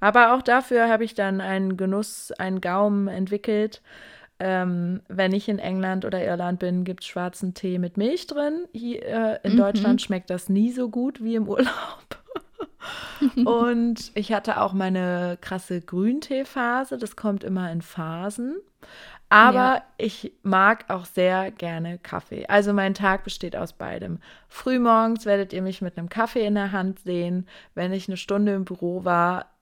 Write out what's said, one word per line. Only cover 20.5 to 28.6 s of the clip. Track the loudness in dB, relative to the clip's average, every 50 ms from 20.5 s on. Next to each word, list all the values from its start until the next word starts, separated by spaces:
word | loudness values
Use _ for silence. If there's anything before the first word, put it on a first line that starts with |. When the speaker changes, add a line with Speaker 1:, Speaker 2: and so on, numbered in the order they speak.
| 4 6 6 6 4 2 -2 -6
Speaker 1:
auch | -6 -6 -8
sehr | -6 -2 0 2 2 2 0 -2 -4
gerne | -6 -8 -8 -6 -6 -6 -6 -8 -10 -12
Kaffee. | -12 -10 -10 -10 -10 -10 -12 -10 -2
Also | 2 4 4 4 4
mein | 2 2 2 0 0
Tag | 0 0 0 0 0 -2
besteht | -8 -10 -8 -8 -8 -6
aus | -6 -8 -8 -10
beidem. | -10 -10 -10 -8 -8 -8 -8 -8 -10 -12 -16 -20 -20 _ _
Frühmorgens | -14 -6 -2 0 0 2 4 4 6 4 4 2 0 -2 0
werdet | 0 2 2 0 -2
ihr | -4 -4
mich | -4 -4 -4 -6
mit | -8 -8 -8 -8
einem | -10 -6
Kaffee | -2 -2 -2 0 0 0 0
in | 0 0
der | 0 0 -2
Hand | -2 -2 -2 -4 -6 -6
sehen. | -6 -4 -4 -2 -2 -2 -2 -4 -4 -8 -14 -20 -20 _ -8
Wenn | -6 -4 -4
ich | -4 -4 -6 -6
eine | -8
Stunde | -6 -4 -2 0 2 2 2 0
im | 0